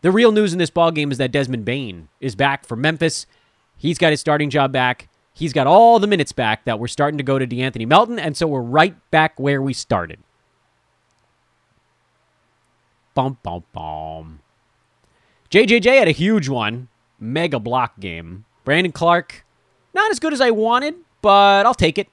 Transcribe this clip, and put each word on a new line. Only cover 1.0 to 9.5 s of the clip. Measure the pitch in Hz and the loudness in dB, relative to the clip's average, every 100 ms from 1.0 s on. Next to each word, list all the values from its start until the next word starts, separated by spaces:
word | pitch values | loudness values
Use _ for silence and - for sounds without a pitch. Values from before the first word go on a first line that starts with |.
| 143 | -4
is | 127 | -2
that | 131 | -2
Desmond | 135 131 175 | -2 -4 -4
Bane | 107 131 127 90 78 _ | -6 -6 -8 -14 -20 _
is | 131 98 | -10 -2
back | 139 139 _ | -2 -2 _
for | 117 | -4
Memphis. | 147 160 160 - - _ _ _ _ _ | -2 0 -2 -4 -14 _ _ _ _ _
He's | 160 170 | -6 0
got | 165 | 0
his | 151 | 0
starting | - 147 147 | -2 -2 0
job | 143 135 | 0 0
back. | 131 127 123 - _ _ _ | 0 -2 -4 -10 _ _ _
He's | 160 | -6
got | 135 135 | -2 4
all | 180 233 233 | 6 8 6
the | 208 | 2
minutes | 202 143 | 0 -2
back | - 117 110 - | -2 -2 -2 -4
that | 110 | -6
we're | 117 | -6
starting | - 143 151 | -2 -2 -2
to | |
go | 131 135 | -2 -2
to | 131 | -2
De'Anthony | 120 131 120 113 | -4 -6 -6 2
Melton, | 160 226 233 | 4 4 -2
and | 156 139 | -6 -4
so | 165 | -4
we're | 139 | -4
right | 120 135 175 170 _ | -2 2 2 0 _
back | 160 156 _ | 0 0 _
where | 139 | -2